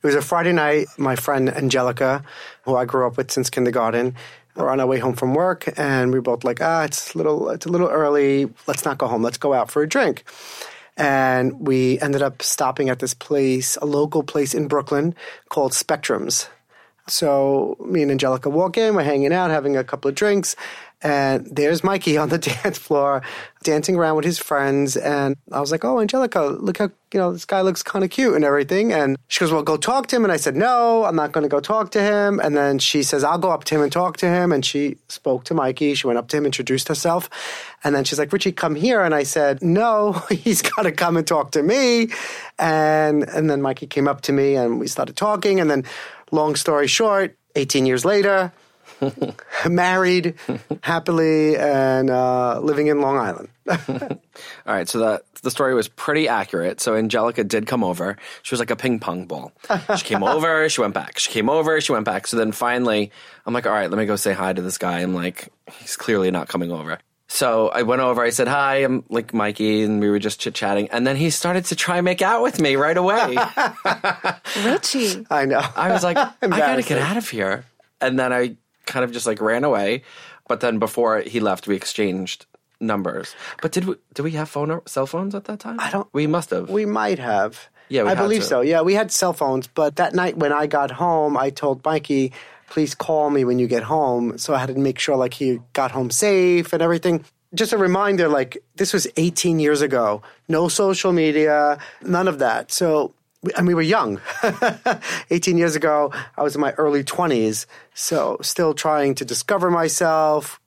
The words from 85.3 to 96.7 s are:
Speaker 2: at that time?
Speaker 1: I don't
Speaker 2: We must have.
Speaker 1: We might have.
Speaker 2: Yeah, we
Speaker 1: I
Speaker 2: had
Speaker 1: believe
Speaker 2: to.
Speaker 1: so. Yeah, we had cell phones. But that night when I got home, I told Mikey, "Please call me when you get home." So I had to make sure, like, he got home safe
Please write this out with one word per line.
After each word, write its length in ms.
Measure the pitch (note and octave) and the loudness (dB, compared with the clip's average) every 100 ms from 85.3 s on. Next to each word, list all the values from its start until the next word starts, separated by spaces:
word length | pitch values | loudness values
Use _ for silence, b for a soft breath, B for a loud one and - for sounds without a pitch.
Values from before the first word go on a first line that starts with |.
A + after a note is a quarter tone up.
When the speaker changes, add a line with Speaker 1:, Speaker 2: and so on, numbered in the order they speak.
| G3 | -8
Speaker 2:
at 80 | |
that 160 | G3+ G#3+ | -10 -12
time? 180 | A3 A#3 | -10 -8
Speaker 1:
I 120 | A3+ | -4
don't 180 | G3 G3+ | -4 -4
Speaker 2:
We 140 | C#3+ D3+ | -2 0
must 240 | E3 E3+ | 0 -2
have. 180 | - E3+ | -6 -2
Speaker 1:
We 160 | G3 | -2
might 360 | G#3+ G#3 G#3+ F#3 | -2 -2 -2 -2
have. 480 | A#2+ G#2 G#2 - - b b | -2 0 -2 -4 -20 b b
Speaker 2:
Yeah, 140 | C3+ | 0
we 60 | A2 | 2
Speaker 1:
I 60 | |
Speaker 2:
had 80 | F#3+ | 2
Speaker 1:
believe 200 | G3+ A3 | 2 0
Speaker 2:
to. 60 | - | 0
Speaker 1:
so. 120 | C3+ | 0
Yeah, 180 | B2+ E3 | 2 2
we 140 | E3 | 4
had 180 | G3+ G#3+ | 2 0
cell 200 | - F#3 | 0 -2
phones. 360 | E3 C#3+ C3 B2+ | 0 0 -2 -4
But 280 | - D3+ C#3+ | -2 -2 0
that 160 | F3 | 0
night 240 | F3+ F3+ D#3+ | 0 -2 0
when 160 | D3+ | 0
I 140 | D3 D3+ | 0 0
got 240 | D3 C#3 | 0 -2
home, 460 | B2+ F3 D#3+ D3+ C#3 | -2 0 2 2 0
I 140 | C3+ | -2
told 340 | C#3 D3 C3 | -2 -2 -2
Mikey, 480 | D#3 D#3 D3 C#3 C3 B2+ B B B | 0 -2 0 0 0 -4 B B B
"Please 260 | - D3+ - | -2 -2 -4
call 340 | - D#3 D3 | -2 0 2
me 140 | C#3+ | 2
when 160 | B2+ B2 | 2 2
you 80 | B2 | 2
get 160 | A#2+ | 0
home." 540 | A2+ D#3 C#3+ A#2+ A#2+ A2 | 0 0 2 0 -2 -4
So 160 | - | -2
I 40 | C#3 | -2
had 100 | C3 | -2
to 100 | C3 | 0
make 200 | C#3 B2+ | 0 0
sure, 180 | - C#3 | 0 2
like, 180 | B2 | 0
he 260 | - C3+ A#2+ A#2+ | -2 -2 -2 -4
got 200 | - C3 | -2 -2
home 180 | C3 B2 | -2 -2
safe 640 | - G#3 G3 F3+ F3 E3 | 0 2 4 4 2 2